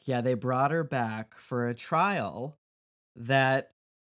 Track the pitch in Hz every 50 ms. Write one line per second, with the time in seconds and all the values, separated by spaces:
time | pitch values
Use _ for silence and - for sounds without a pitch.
0 | - - 127 120 120 127 127 107 110 123 127 127 135 143 160 165 156 139 139 127
1 | 117 110 110 110 110 - - - - - 131 123 120 120 120 - - - 165 160
2 | 180 202 196 160 107 92 73 107 123 151 151 _ _ _ _ _ _ _ _ _
3 | _ _ - - 120 117 135 135 135 131 135 135 - - _ _ _ _ _ _
4 | _ _